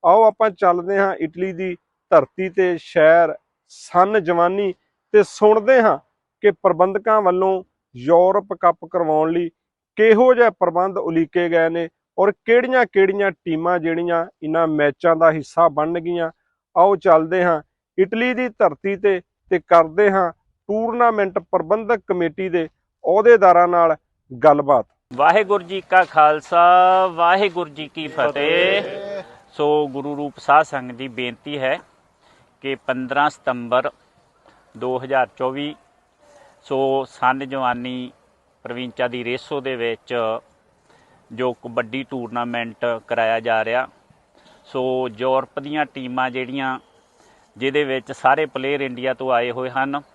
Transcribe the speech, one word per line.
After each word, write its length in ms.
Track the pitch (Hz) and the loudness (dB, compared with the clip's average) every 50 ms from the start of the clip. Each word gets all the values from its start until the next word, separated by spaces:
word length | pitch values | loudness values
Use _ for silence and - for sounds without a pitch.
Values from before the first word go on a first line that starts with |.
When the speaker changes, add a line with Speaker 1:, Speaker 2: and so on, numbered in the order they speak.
| - | 4
Speaker 1:
ਆਓ 180 | 165 180 214 226 | 4 4 6 6
ਆਪਾਂ 280 | 214 208 _ 220 220 | 4 2 _ -2 -2
ਚੱਲਦੇ 480 | 190 _ 202 180 175 180 170 180 202 196 | -2 _ 0 0 2 0 -2 -4 -2 0
ਹਾਂ 160 | 196 190 180 | 0 -2 -2
ਇਟਲੀ 380 | - 160 160 160 170 180 190 180 | -4 -8 -8 _ -8 -8 -8 -6
ਦੀ 240 | 165 190 185 175 170 _ _ _ _ _ _ | -8 -8 -8 -8 -10 _ _ _ _ _ _
ਧਰਤੀ 380 | - 160 135 - _ - 185 190 | 4 4 4 2 _ -8 -8 -6
ਤੇ 280 | 175 - 190 180 175 160 | -2 0 0 0 0 -4
ਸ਼ਹਿਰ 560 | - - - 175 156 156 160 170 170 160 151 - _ _ _ _ _ _ | -8 -4 0 4 6 6 6 6 4 2 0 -8 _ _ _ _ _ _
ਸੰਨ 560 | - - - - - 180 180 196 214 220 175 | -20 -20 -20 -4 2 2 2 4 2 -2 0
ਜਵਾਨੀ 500 | 160 175 170 196 175 185 202 202 190 180 _ _ _ _ _ _ _ - | 0 0 2 2 0 0 -2 -4 -4 -6 _ _ _ _ _ _ _ 4
ਤੇ 100 | 214 202 | 4 4
ਸੁਣਦੇ 580 | - - - 214 214 214 220 208 220 262 254 226 | 4 -2 2 4 4 4 4 4 2 4 4 4
ਹਾਂ 160 | 214 160 135 _ _ _ _ _ _ _ _ | 2 2 0 _ _ _ _ _ _ _ _
ਕਿ 100 | - 208 | 0 0
ਪ੍ਰਬੰਧਕਾਂ 720 | - _ _ 190 175 156 180 190 196 208 202 220 220 220 208 | 0 _ _ 0 2 2 0 0 0 -4 0 0 0 2 2
ਵੱਲੋਂ 400 | 180 180 185 185 190 190 185 185 _ _ _ _ _ _ | 2 0 2 0 0 -2 -2 -6 _ _ _ _ _ _
ਯੂਰਪ 580 | 123 123 139 170 165 180 185 190 208 196 202 202 | -10 -2 2 4 4 4 4 2 0 -2 _ -10
ਕੱਪ 320 | - - 175 165 _ - | 0 0 0 0 _ -8
ਕਰਵਾਉਣ 480 | 160 - 180 175 156 156 156 156 160 165 | -8 -4 -4 -2 0 0 0 0 0 -2
ਲਈ 180 | 175 175 165 _ _ _ _ _ _ _ _ _ | -2 -4 -4 _ _ _ _ _ _ _ _ _
ਕਿਹੋ 380 | - 214 226 220 208 254 254 254 | 2 6 6 6 6 6 4 6
ਜਿਹੇ 160 | 233 240 226 | 4 4 2
ਪ੍ਰਬੰਧ 480 | 196 _ 185 175 165 170 180 196 185 190 | 2 _ -2 -2 0 0 -2 -2 -4 -6
ਉਲੀਕੇ 500 | - 165 165 165 165 151 _ 180 175 170 | -6 -2 -2 -2 -2 0 _ -2 -2 0
ਗਏ 200 | 165 165 165 165 | 2 2 2 2
ਨੇ 200 | 165 170 170 160 _ _ _ _ _ - | 0 -4 -6 -6 _ _ _ _ _ 0
ਔਰ 120 | 185 202 | 0 0
ਕਿਹੜੀਆਂ-ਕਿਹੜੀਆਂ 1000 | 202 _ _ - 233 240 240 254 262 254 240 190 _ 196 190 190 196 202 202 196 | 0 _ _ 2 2 2 2 2 2 0 0 2 _ 2 2 2 2 0 -2 -4
ਟੀਮਾਂ 480 | 170 _ _ 180 160 156 165 175 180 175 | -4 _ _ -6 -6 -2 0 0 -2 0
ਜਿਹੜੀਆਂ 480 | 156 165 165 165 170 175 170 165 170 170 _ _ - | -2 -2 -4 -2 -2 -2 -2 -2 -4 -6 _ _ -8
ਇਹਨਾਂ 240 | 156 156 165 165 | -4 0 0 0
ਮੈਚਾਂ 500 | 160 156 151 147 147 139 _ - 170 165 | 0 0 0 0 0 -2 _ 0 0 2
ਦਾ 140 | 160 165 165 | 4 4 4
ਹਿੱਸਾ 380 | 156 160 139 - - - 170 165 | 4 2 -6 -8 0 2 2 2
ਬਣਨਗੀਆਂ। 640 | 143 151 151 160 170 175 160 170 175 175 165 160 - _ _ _ _ _ _ _ _ | 2 0 -4 -2 -4 -6 -6 -4 -4 -4 -4 -6 -8 _ _ _ _ _ _ _ _
ਆਓ 200 | - 175 196 202 | 2 4 4 2
ਚੱਲਦੇ 480 | 175 - 190 165 160 160 160 170 185 180 | 0 2 4 4 4 4 0 -2 0 0
ਹਾਂ 180 | 180 165 151 147 _ _ _ _ _ _ - | 0 0 -2 -4 _ _ _ _ _ _ -2
ਇਟਲੀ 360 | 190 190 226 226 240 254 254 | -2 -2 0 -4 -2 -2 -2
ਦੀ 140 | 214 254 247 | -2 -4 -6
ਧਰਤੀ 480 | 220 _ 220 175 147 _ _ 196 202 | -2 _ 0 0 0 _ _ -8 -8
ਤੇ, 240 | 180 202 202 196 180 - _ _ _ _ _ | -2 0 0 0 0 -4 _ _ _ _ _
ਤੇ 80 | 190 175 | -4 -4
ਕਰਦੇ 520 | - _ 180 170 165 160 156 180 208 202 | 0 _ 4 4 4 4 0 0 2 2
ਹਾਂ 200 | 190 196 180 170 165 _ _ _ _ _ _ - | 2 2 -2 -2 -4 _ _ _ _ _ _ -6
ਟੂਰਨਾਮੈਂਟ 680 | 202 214 226 233 226 240 240 233 226 214 202 196 180 196 | -6 -4 -4 -4 -2 0 0 0 2 0 -2 -2 -4 -6
ਪ੍ਰਬੰਧਕ 640 | 170 _ - 185 165 160 196 220 226 202 240 208 _ | -8 _ -4 -4 -2 -2 -4 -4 -2 -4 -4 -4 _
ਕਮੇਟੀ 420 | _ 190 180 170 165 156 - 190 190 | _ -4 -2 -2 -4 -4 -6 -8 -4
ਦੇ 180 | 165 175 165 | -4 -4 -4
ਅਹੁਦੇਦਾਰਾਂ 1000 | 151 _ _ _ _ _ _ _ 147 170 202 214 240 240 220 185 185 175 170 175 175 | -4 _ _ _ _ _ _ _ -2 0 2 6 6 6 8 6 6 6 6 4 2
ਨਾਲ 280 | 175 175 170 165 156 - _ _ _ _ _ _ | 2 2 2 2 0 -2 _ _ _ _ _ _
ਗੱਲਬਾਤ। 560 | 131 123 117 156 143 147 147 139 143 123 107 _ _ _ _ _ 123 | -14 2 4 4 4 4 2 2 2 2 0 _ _ _ _ _ -4
Speaker 2:
ਵਾਹਿਗੁਰੂ 500 | 123 143 160 170 214 214 185 202 202 180 | 0 2 2 2 2 2 0 -2 -4 -2
ਜੀ 160 | 170 190 190 | -6 -10 -10
ਕਾ 240 | 180 _ - 185 180 | -6 _ 2 2 2
ਖਾਲਸਾ, 1000 | - - 160 151 151 151 156 - - 175 170 175 175 180 180 180 185 185 185 185 | 2 2 4 4 4 4 0 -4 -2 2 4 4 6 6 6 6 4 4 2 2
ਵਾਹਿਗੁਰੂ 640 | 185 170 160 170 170 180 196 208 202 165 180 175 156 | 0 -2 0 2 2 2 2 0 -2 -2 -6 -8 -8
ਜੀ 180 | 143 139 156 143 | -10 -14 -14 -14
ਕੀ 180 | _ 165 156 151 | _ -12 -12 -10
ਫਤਿਹ। 760 | - - 131 147 139 143 143 151 165 175 175 185 190 202 202 - 196 202 196 202 202 196 185 - - _ _ _ _ | -4 -2 -2 -2 -2 -2 -2 0 0 0 0 0 0 -2 -4 -6 -10 -12 -12 -12 -12 -12 -14 -16 -20 _ _ _ _
ਸੋ 360 | - 151 147 151 151 151 143 | -4 -2 0 0 0 -2 -4
ਗੁਰੂ 280 | 127 139 135 147 147 | -8 -10 -10 -10 -10
ਰੂਪ 220 | 143 147 143 - - | -8 -10 -12 -12 -12
ਸਾਧ 240 | - - 143 151 156 | -2 2 2 2 2
ਸੰਗਤ 320 | - - 135 127 123 123 | 0 -6 -10 -10 -12 -14
ਦੀ 140 | 117 131 135 | -12 -14 -12
ਬੇਨਤੀ 500 | 117 117 123 123 120 _ _ 147 147 143 | -10 -8 -8 -8 -8 _ _ -12 -10 -6
ਹੈ 200 | 131 131 143 - - _ _ _ _ _ _ _ _ _ _ _ _ _ _ _ | -4 -4 -4 -4 -8 _ _ _ _ _ _ _ _ _ _ _ _ _ _ _
ਕਿ 140 | - 139 135 | -10 -10 -10
ਪੰਦਰਾਂ 560 | 131 _ - 127 127 127 123 135 139 143 151 | -8 _ -6 -6 -6 -6 -6 -2 -2 -2 -2
ਸਤੰਬਰ 600 | - - _ - 127 123 120 117 123 127 131 - _ _ _ _ _ _ _ _ _ _ _ _ _ _ _ _ _ | -2 -6 _ -6 -6 -6 -6 -2 -2 -2 -2 -4 _ _ _ _ _ _ _ _ _ _ _ _ _ _ _ _ _
ਦੋ 220 | 113 120 127 127 127 | -10 -8 -6 -6 -6
ਹਜ਼ਾਰ 300 | 131 131 139 135 127 107 _ | -6 -4 -2 -2 -2 -2 _
ਚੌਵੀ, 380 | _ 131 127 131 139 147 147 151 _ _ _ _ _ _ _ _ _ _ _ _ _ _ _ _ _ _ | _ -6 -6 -6 -6 -10 -10 -12 _ _ _ _ _ _ _ _ _ _ _ _ _ _ _ _ _ _
ਸੋ 420 | - 143 131 135 135 135 135 131 | -6 -4 -2 -2 0 -2 -2 -4
ਸੰਨ 440 | - - - - 127 131 135 139 131 | -6 -10 -2 -2 0 0 -2 -6 -10
ਜਵਾਨੀ 640 | 135 135 131 123 123 123 120 127 127 127 127 123 _ _ _ _ _ _ _ _ _ _ _ | -8 -4 -4 -4 -4 -4 -8 -10 -10 -12 -12 -14 _ _ _ _ _ _ _ _ _ _ _
ਪ੍ਰਵਿੰਚਾ 440 | - 120 123 127 123 - - 127 123 | -14 -12 -10 -12 -12 -6 -6 -6 -4
ਦੀ 160 | 120 123 120 | -4 -8 -8
ਰੇਸੋ 360 | 117 123 127 - - 156 143 | -8 -8 -8 -8 -8 -10 -8
ਦੇ 140 | 127 135 131 | -6 -8 -8
ਵਿੱਚ 380 | 120 117 117 113 - _ - 123 120 113 110 113 113 _ _ _ _ _ _ _ _ _ _ _ _ _ _ _ _ _ _ 117 | -6 -6 -6 -6 -8 _ -8 -6 -4 -4 -4 -4 -6 _ _ _ _ _ _ _ _ _ _ _ _ _ _ _ _ _ _ -10
ਜੋ 200 | 113 127 127 120 | -6 -6 -6 -6
ਕਬੱਡੀ 500 | _ _ 123 117 117 120 110 110 131 135 | _ _ -10 -8 -8 -8 -6 -8 -12 -12
ਟੂਰਨਾਮੈਂਟ 800 | _ 139 131 120 110 113 120 120 120 120 120 117 117 110 _ - 120 117 113 _ | _ -12 -12 -12 -10 -8 -8 -8 -6 -6 -8 -8 -10 -10 _ -6 -6 -6 -6 _
ਕਰਾਇਆ 340 | - 120 113 113 110 113 113 | -6 -4 -2 -2 -2 -2 -2
ਜਾ 240 | 113 120 113 110 110 | -2 -2 -2 -2 -2
ਰਿਹਾ, 220 | 113 117 123 131 135 _ _ _ _ _ _ _ _ _ _ _ _ _ _ _ | -2 -4 -4 -4 -6 _ _ _ _ _ _ _ _ _ _ _ _ _ _ _
ਸੋ 440 | _ - 135 127 131 127 127 127 123 110 104 | _ -8 -6 -4 -4 -4 -4 -6 -8 -8 -6
ਯੂਰਪ 400 | 123 131 131 135 131 - _ - | -4 -2 -2 -2 -2 -4 _ -14
ਦੀਆਂ 260 | 139 143 147 156 147 | -12 -8 -6 -6 -6
ਟੀਮਾਂ 440 | 135 _ 139 127 127 123 127 127 127 | -6 _ -14 -12 -10 -6 -6 -6 -6
ਜਿਹੜੀਆਂ, 480 | 123 131 127 120 131 139 135 135 131 - _ _ _ _ _ _ _ _ _ _ _ _ _ _ _ | -6 -8 -10 -8 -8 -8 -6 -6 -8 -10 _ _ _ _ _ _ _ _ _ _ _ _ _ _ _
ਜਿਹਦੇ 280 | 104 120 135 135 147 147 | -6 -6 -2 -2 -2 -2
ਵਿੱਚ 280 | 135 131 131 117 - 135 | -2 -4 -6 -6 -10 -18
ਸਾਰੇ 340 | - - 131 135 160 156 | -2 0 2 2 2 0
ਪਲੇਅਰ 340 | 151 _ 139 131 135 143 143 | -4 _ -8 -6 -4 -4 -4
ਇੰਡੀਆ 340 | 139 135 123 120 123 131 127 | -6 -8 -8 -6 -6 -6 -6
ਤੋਂ 160 | _ 135 131 127 | _ -4 -2 -2
ਆਏ 180 | 117 120 123 | -2 -2 -4
ਹੋਏ 200 | 113 127 127 127 | -6 -8 -8 -8
ਹਨ 300 | 123 135 135 139 139 - - _ | -4 -4 -4 -4 -6 -8 -10 _